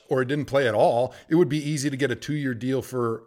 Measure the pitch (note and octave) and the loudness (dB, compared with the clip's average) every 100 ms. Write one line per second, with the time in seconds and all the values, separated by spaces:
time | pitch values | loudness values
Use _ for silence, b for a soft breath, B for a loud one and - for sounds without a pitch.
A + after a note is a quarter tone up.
0 | - C3 B2+ D3 C3+ C#3 B2 G#2+ D#3+ A#2+ | -2 0 0 -2 0 0 2 4 4 4
1 | B2+ B B D#3+ E3+ D3+ C#3+ D3+ C#3 C3+ | -2 B B 2 4 0 -2 -2 -2 -2
2 | C3+ A#2+ - D3+ C3+ A#2 B2+ C3 B2 B2+ | -2 -2 -6 -4 -4 -4 -2 -2 -2 -2
3 | A#2 A2+ | -2 -4